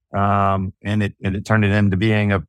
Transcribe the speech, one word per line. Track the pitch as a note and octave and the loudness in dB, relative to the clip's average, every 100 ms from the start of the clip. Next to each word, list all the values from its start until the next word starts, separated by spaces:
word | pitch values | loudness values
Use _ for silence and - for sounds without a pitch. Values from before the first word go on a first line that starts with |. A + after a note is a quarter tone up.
| _ | _
um, | G2+ G2+ G2+ G2 F#2+ F#2+ - | -2 0 2 2 0 -4 -8
and | G2+ G#2+ | -4 -2
it, | G2+ - | -2 -4
and | G2 | -6
it | G2 - | -4 0
turned | A2 | 2
it | G2+ | 2
into | G#2 G2+ F#2 | 2 2 2
being | A2 G#2+ G2+ | 2 2 0
a, | G2 | -2